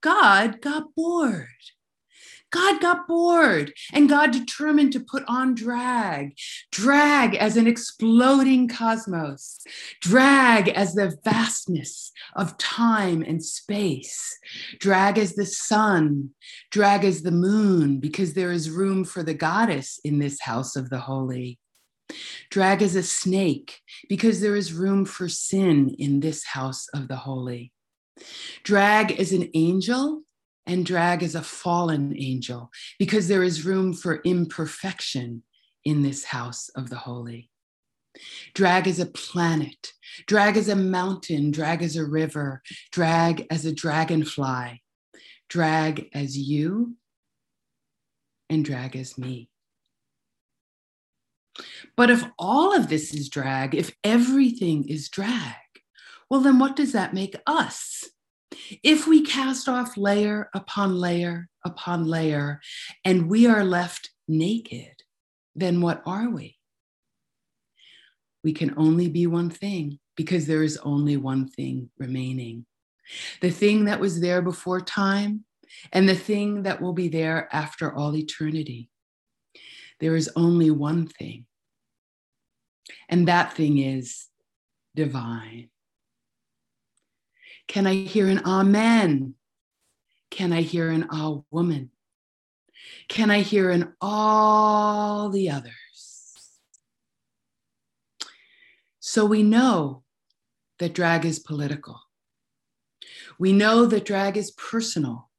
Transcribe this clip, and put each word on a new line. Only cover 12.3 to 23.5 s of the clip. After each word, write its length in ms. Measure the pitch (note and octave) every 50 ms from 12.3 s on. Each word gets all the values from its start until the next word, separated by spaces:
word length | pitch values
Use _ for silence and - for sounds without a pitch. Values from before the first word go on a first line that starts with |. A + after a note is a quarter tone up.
| -
of 200 | - G3 E3 -
time 680 | _ - - - - A#3 A#3 A3+ G#3+ G3+ F#3 F3 D#3+ D#3+
and 200 | - D#3 E3 D#3
space. 960 | - - - - - G#3+ G#3 G#3 F#3 C#3+ B2+ - - - - - - - - _ - - - - - - -
Drag 400 | - G3 G3 F#3 F#3+ G3+ G3+ A3+
as 160 | G#3+ F#3 -
the 120 | G3+ G3+
sun. 840 | - - - - - A3 G#3+ A3 G#3+ G3 E3+ D#3 D3+ D3 C#3+ C#3+ C3+ _ _ _ - - - - _
Drag 340 | - G3+ G#3 G3+ G3+ G3+ F3+
as 180 | G3 F3+ D#3 D#3
the 100 | F3+ E3+
moon, 680 | E3+ F3+ F#3 G3+ A3 G#3+ G3+ F#3+ F3 D3+ C#3+ C#3 C3+
because 360 | C3 D3 D3+ - G3 E3+ D3
there 180 | F#3 F#3 F3+ F3
is 180 | F3 D#3 D#3+
room 340 | D#3 F3 G3 G3 G3 F#3+ F#3
for 200 | E3+ - F#3 E3+
the 100 | D#3 D#3+
goddess 640 | D3 E3 D#3+ E3+ G3+ A3+ A3+ F3 C3+ - - - - _
in 160 | D3+ D3 D3
this 220 | C#3+ C#3+ C#3 - -
house 340 | - A#2 A#2 C3 B2+ -
of 140 | C#3+ C3 B2+
the 100 | C3 B2+
holy. 580 | A#2+ - C3+ C3+ C3 B2+ B2+ B2 B2+ B2 B2 _ _ _ _ _ _ _ _ _ _ _ - - - - - - - _
Drag 320 | - G3 F#3+ F#3+ G3 E3+ G#3
as 120 | G3 E3+
a 80 | F#3+ E3+
snake, 760 | - - - - F#3 F3+ F#3+ F#3+ F3